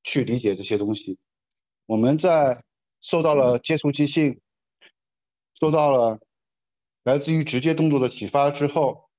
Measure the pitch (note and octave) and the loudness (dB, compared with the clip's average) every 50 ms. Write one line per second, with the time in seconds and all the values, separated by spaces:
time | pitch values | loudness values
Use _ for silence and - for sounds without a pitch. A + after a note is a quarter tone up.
0 | - - - C#3 A#2+ G#2 A#2 B2 A2+ G#2 F#2+ F#2 G2 - A2 G2+ G#2 G#2 A2 - | -10 -4 -2 -2 -2 -2 -2 -2 -2 -2 -2 -4 -4 -4 -4 -2 -2 -2 -4 -4
1 | - G2 F#2 - _ _ _ _ _ _ _ _ _ _ _ _ _ - A2+ A2 | -6 -10 -12 -12 _ _ _ _ _ _ _ _ _ _ _ _ _ -4 -2 0
2 | A2+ B2+ D3 D#3 F3+ F#3 E3 D#3 D3 C3 A#2+ - - _ _ _ _ _ _ _ | 2 2 2 2 2 2 2 2 2 0 0 -4 -8 _ _ _ _ _ _ _
3 | - - - E3 D#3+ D#3 D3+ C#3+ C3 B2 B2 A#2+ - - D#3+ D3 - D3 C#3 - | -6 -2 -2 0 2 2 2 4 4 2 2 0 0 -2 -2 0 0 -2 0 0
4 | D3 C#3+ C#3+ D#3+ D3+ C#3 A#2+ - _ _ _ _ _ _ _ _ _ _ _ _ | -2 0 0 0 0 0 -2 -4 _ _ _ _ _ _ _ _ _ _ _ _
5 | _ _ _ _ _ _ _ _ _ _ _ - D#3+ D#3 D3+ D#3 D3+ D3 C3+ B2 | _ _ _ _ _ _ _ _ _ _ _ -2 -2 0 2 2 2 2 2 2
6 | A#2 A2+ A2 A2 _ _ _ _ _ _ _ _ _ _ _ _ _ _ _ _ | 2 0 -2 -4 _ _ _ _ _ _ _ _ _ _ _ _ _ _ _ _
7 | _ B2 C3+ D3 C#3+ D#3+ D#3+ D#3+ D3 - B2 B2+ C3 E3 D#3 D#3 D#3+ D#3 C#3+ C3+ | _ 0 0 0 0 0 0 0 0 -2 -2 -2 0 0 0 0 2 2 2 2
8 | B2+ A#2+ - - G#2 F#2+ - C#3+ C#3+ C#3+ C#3+ D3+ C#3+ C#3+ - E3 D3 B2+ - - | 0 -2 -2 -6 -8 -4 0 0 0 0 0 -2 -4 -2 -2 -2 -2 -2 -2 -6
9 | _ _ _ | _ _ _